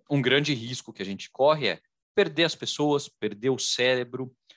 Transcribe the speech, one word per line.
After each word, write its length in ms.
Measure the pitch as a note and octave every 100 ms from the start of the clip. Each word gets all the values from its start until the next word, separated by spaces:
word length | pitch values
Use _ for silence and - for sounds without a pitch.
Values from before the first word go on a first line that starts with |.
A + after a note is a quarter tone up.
| _
um 100 | C#3+
grande 320 | B2+ C#3 D3+
risco 400 | B2 A#2 B2 -
que 80 | -
a 40 |
gente 260 | F#2+ G2 -
corre 380 | - C#3+ D#3 A2
é 120 | D#2+ _ _ _
perder 300 | - F3+ D#3
as 100 | E3
pessoas, 540 | - - - D3 C#3+ -
perder 400 | _ G#2+ G2+ B2+
o 100 | B2+
cérebro, 720 | - - B2 B2+ A#2+ B2 C3 - _